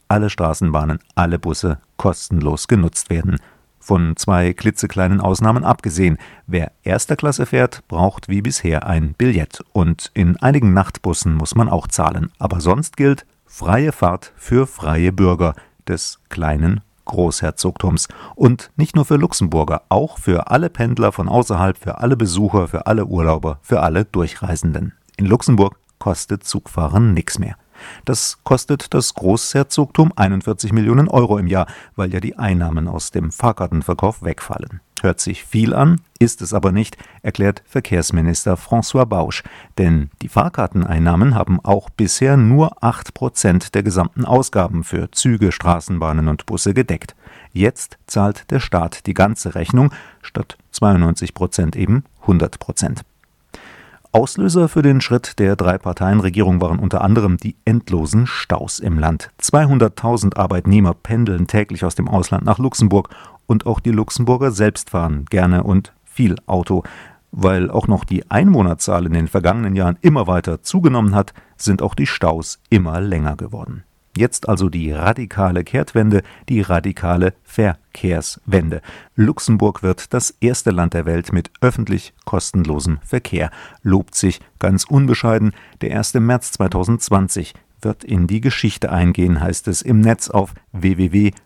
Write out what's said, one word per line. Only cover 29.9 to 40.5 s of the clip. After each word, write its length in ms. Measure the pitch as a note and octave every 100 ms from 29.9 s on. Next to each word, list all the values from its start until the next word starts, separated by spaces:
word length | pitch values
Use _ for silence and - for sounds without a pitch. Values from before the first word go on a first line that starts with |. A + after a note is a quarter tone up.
| - D#3+
einundvierzig 580 | - F#2+ F#2+ G#2+ G#2 A2
Millionen 360 | A2+ G#2+ B2+ D3
Euro 300 | B2 A#2+ G#2
im 100 | F2
Jahr, 180 | F#2 E2+ - - -
weil 160 | F#2
ja 80 | F#2
die 180 | - -
Einnahmen 480 | G#2+ F2+ E2+ D#2+ E2
aus 240 | E2+ -
dem 220 | F2+ D#2+
Fahrkartenverkauf 880 | - A#2+ - F2+ D#2+ - F2 G2 -
wegfallen. 580 | E2+ - - - - F2+ _ -
Hört 180 | F#2+ F2
sich 260 | - F2+
viel 300 | - A2 A#2
an, 260 | B2+ D3 E3+ _ -
ist 200 | A#2 -
es 140 | F2
aber 160 | G2+ F#2+
nicht, 260 | F#2+ G#2+ - - -
erklärt 420 | G#2+ - G2+ G2 _
Verkehrsminister 880 | C3+ - F2 - E2+ E2 E2 G#2
François 520 | F2+ - A#2 - C3 A#2+
Bausch. 360 | F#2+ D#2+ - - - - -
Denn 340 | F2+ D#2+ C#2 -
die 60 | -
Fahrkarteneinnahmen 1080 | - F3